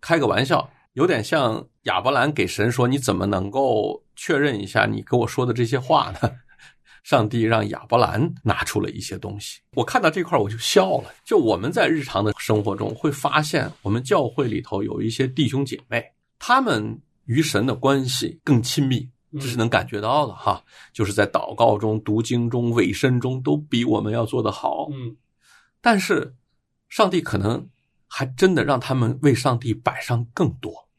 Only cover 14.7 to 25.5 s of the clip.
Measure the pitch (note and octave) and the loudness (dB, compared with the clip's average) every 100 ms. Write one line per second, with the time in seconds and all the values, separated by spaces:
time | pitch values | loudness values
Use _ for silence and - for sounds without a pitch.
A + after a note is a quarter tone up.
14.7 | G2+ G#2+ G#2+ A2 A#2 C3 B2+ B2+ C3 C#3 | -6 -4 -4 -6 -2 -4 0 0 0 -4
15.7 | - _ A#2+ - _ _ _ - B3+ B3 | -8 _ -6 -6 _ _ _ 0 2 2
16.7 | A#2+ A2 A2+ _ _ - A#2+ D#3 G2+ B2 | -2 -2 -10 _ _ -2 0 2 0 0
17.7 | A2+ C3+ C#3 C3 - E2 - - B2+ A#2 | 0 2 2 0 -4 -6 -6 2 2 2
18.7 | - C3+ B2+ - _ _ C#3+ C3 B2 A2+ | 0 0 0 -4 _ _ -8 -6 -2 2
19.7 | G#2+ - G#2 G#2+ C#3+ C#3 F#2 - F#2+ _ | 2 0 -6 0 0 0 -2 -4 -4 _
20.7 | - - - G2 G2+ G2+ - - - A#2 | -20 -20 -4 -2 0 2 2 -2 2 4
21.7 | G#2 A2 G#2+ A2 G#2+ A2+ A#2+ A#2 B2 A#2+ | 4 0 -2 0 -2 0 0 0 0 0
22.7 | A#2 F#2 - C3+ B2 B2+ C3 C3 D3 D3+ | 2 2 2 2 2 0 -4 0 -2 0
23.7 | A#2+ A#2+ G#2+ G#2 A2+ A#2 B2 A2 G2+ - | -2 2 0 0 -2 -2 -2 -2 -2 -4
24.7 | - D#3 C3+ A#2+ G#2+ _ _ _ | -4 -6 -8 -10 -14 _ _ _